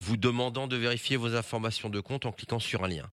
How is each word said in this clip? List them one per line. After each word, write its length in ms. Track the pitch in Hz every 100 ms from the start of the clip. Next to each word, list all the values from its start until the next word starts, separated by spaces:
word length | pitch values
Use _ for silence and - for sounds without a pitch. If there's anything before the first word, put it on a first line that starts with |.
vous 140 | 95 113
demandant 480 | 123 120 123 123 135
de 100 | 123
vérifier 420 | 117 120 - 123
vos 180 | 117 117
informations 520 | 110 117 113 - 110
de 120 | 101
compte 260 | - 131 123
en 60 |
cliquant 260 | - - 117
sur 260 | - 107
un 40 | 92
lien. 240 | 80 -